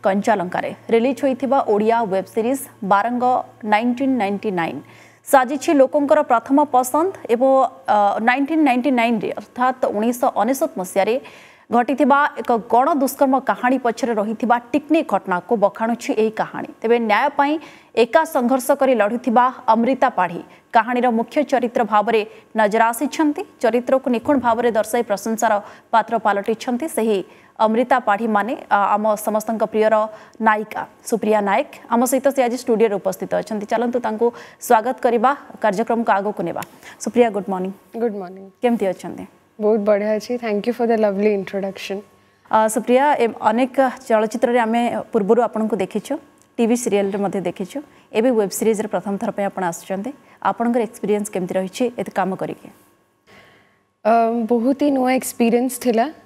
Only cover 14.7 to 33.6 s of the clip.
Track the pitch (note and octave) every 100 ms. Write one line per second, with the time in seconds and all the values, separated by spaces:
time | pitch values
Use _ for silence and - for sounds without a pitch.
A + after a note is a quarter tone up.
14.7 | D4 C#4+ D#4+ D#4+ G3 F#3+ F3+ - A#3 G3
15.7 | - A3+ A#3 - A#3+ A3 A3 E3+ - -
16.7 | - A3+ A#3 A3+ G#3 C#4 C#4+ C#4+ D#4 -
17.7 | - _ - A#3+ D#4+ D#4+ D#4 A#3+ C4 B3+
18.7 | C#4 C4 A#3+ G3+ A#3 - A#3 B3 B3 -
19.7 | A3+ A#3 C4 C4 B3 F3+ F3 - - _
20.7 | A#3 A3 B3 B3 A3+ A#3 - C#4 B3 A#3+
21.7 | - A3 G#3+ G#3 A3 G#3 - - A3 G#3+
22.7 | A3 A3+ A#3+ C#4+ - D4+ D4 G4+ - A#3
23.7 | A#3 A#3+ C4 C4 A#3+ A#3+ D4 A#3+ A3+ A#3+
24.7 | A3 G#3 A#3+ A#3 G3 A3+ A3 A#3 G#3 -
25.7 | - _ A3+ G#3+ A3+ G#3+ G3+ G3+ A3 -
26.7 | A#3+ D#4+ - A3 G3+ - - _ - A3
27.7 | A3 B3 C4 A#3+ G3+ A#3 G#3+ G3+ C#4+ -
28.7 | G#3 G3 G#3 G#3+ G#3 - G#3+ G#3 A3+ A3
29.7 | A3 G#3+ G#3+ G#3+ - - - A3 G#3+ G#3+
30.7 | - - - - A3 G#3+ G#3+ G3+ G#3 D4
31.7 | - - A#3 B3 C4 C#4 C4+ A#3+ B3 -
32.7 | A3 A3+ G3+ F#3+ F#3 F#3 F3+ F3 G#3+